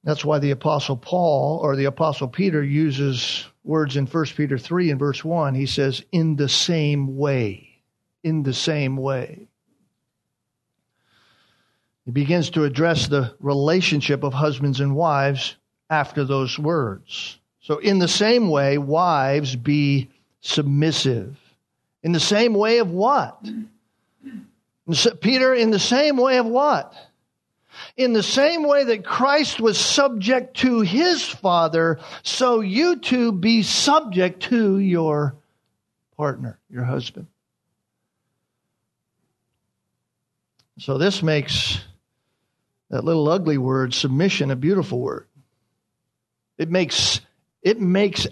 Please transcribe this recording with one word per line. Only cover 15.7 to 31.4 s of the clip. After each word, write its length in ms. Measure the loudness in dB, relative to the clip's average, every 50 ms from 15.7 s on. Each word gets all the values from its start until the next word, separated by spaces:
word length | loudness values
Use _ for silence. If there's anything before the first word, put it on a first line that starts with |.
| _ _ _ _
after 340 | -2 -2 -2 -2 -2 -4 -2
those 340 | 0 0 -2 -2 -2 -4 -4
words. 800 | -2 -2 0 0 -2 -2 -6 -8 -12 -14 -14 -12 -12 -14 -16 _ _ _ _ _
So, 160 | _ -6 -6
"In 220 | -2 0 2 2 2
the 100 | 2 2
same 400 | 2 2 2 4 4 4 4 2
way, 300 | 2 2 2 2 2 0
wives, 800 | 0 0 0 2 2 2 2 2 2 2 0 0 0 -2 -6
be 520 | -4 -2 0 0 2 2 2 2 0 -2 -4 _ _ _ _ _ _
submissive." 960 | -10 -4 -2 -2 0 0 0 2 2 0 0 0 0 0 -2 -2 -6 -10 -16 _ _ _ _ _ _ _ _ _ _ _ _ _
In 100 | -4 -2
the 80 | 0 0
same 340 | 0 2 2 2 2 2 2
way 240 | 2 2 4 4 2
of 120 | 2 0
what? 560 | 0 0 2 2 2 2 0 -2 -10 -16 -14 -12 -12 -12 -12 -14 _ _ _ _ _ _ _ _ _ _ -20 -16 -16 -16 -18 _ _ _ _ _ _ _ _ -4 -2 2 2 0 0 2
Peter, 320 | 0 2 2 4 4 4
in 180 | 4 4 4 2
the 80 | 2 0
same 380 | 2 2 2 4 4 2 4
way 220 | 2 2 4 4 2
of 80 | 2
what? 480 | 2 2 2 2 2 2 0 -2 -8 -16 -20 -20 _ _ _ _ _ _ _ _ _ _ _ _ _ -20 -20 -20 -14 _
In 160 | 0 0 2
the 120 | 2 2 0
same 400 | 0 2 2 2 2 2 0 2
way 200 | 2 4 4 4
that 200 | 2 0 -2 -2
Christ 560 | -4 0 0 2 4 4 2 2 0 -2 0
was 180 | 0 2 2 2
subject 800 | 0 0 2 2 2 2 0 -2 0 0 0 0 -2 -4 -4 0
to 220 | 2 2 4 2
his 420 | 2 2 2 2 2 2 0 0
Father, 760 | -4 -8 -10 -4